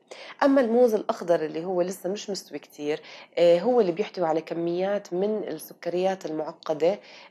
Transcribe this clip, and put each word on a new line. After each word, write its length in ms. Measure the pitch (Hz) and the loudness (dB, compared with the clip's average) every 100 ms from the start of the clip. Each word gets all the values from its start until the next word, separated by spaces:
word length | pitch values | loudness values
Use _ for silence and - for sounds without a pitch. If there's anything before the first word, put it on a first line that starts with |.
| _ - - - | _ -20 -14 0
أما 180 | 277 277 | 4 4
الموز 320 | 226 233 247 | 4 4 4
الأخضر 520 | 214 - 233 175 170 156 | 2 -2 -4 0 0 0
اللي 200 | 156 180 | -6 -2
هو 160 | 180 | -2
لسه 280 | 180 190 180 | -2 -4 -6
مش 200 | 208 - | -6 -6
مستوي 300 | 190 - 147 | -10 -8 -14
كتير، 420 | - - 147 151 - - - - | -14 -8 -6 -6 -8 -20 -6 4
آه، 220 | 175 170 | 6 6
هو 220 | 220 247 | 4 2
اللي 100 | 185 | 2
بيحتوي 340 | 165 202 190 160 | 0 -4 -2 0
على 160 | 156 | 0
كميات 720 | 160 165 170 175 190 202 202 | -2 -4 -2 -2 -2 -4 -4
من 300 | 175 208 214 - | -2 -2 -2 -6
السكريات 800 | 156 - - 175 175 190 190 156 | -10 -12 -10 -6 -2 -2 -2 -6
المعقدة، 760 | 156 156 - - 151 165 208 - - - | -6 -8 -10 -6 0 0 0 -10 -20 -20